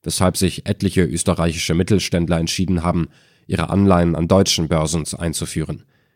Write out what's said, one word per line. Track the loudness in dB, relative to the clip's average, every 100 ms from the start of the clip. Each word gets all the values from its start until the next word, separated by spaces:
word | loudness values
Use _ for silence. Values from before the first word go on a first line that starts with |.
weshalb | -8 0 0 2
sich | 0 -2 -6
etliche | -2 0 2
österreichische | 0 0 -2 0 0 -2 -2
Mittelständler | 0 2 0 0 -2 0 0
entschieden | -2 -2 -2 0
haben, | 0 0 -2 _ _ _ -6
ihre | -4 0
Anleihen | 2 4 4 4
an | 2 4
deutschen | 4 4 0 0
Börsen | 0 0 -2 -4 -6
einzuführen. | -6 -4 -6 -6 -6 -8 -14 _ _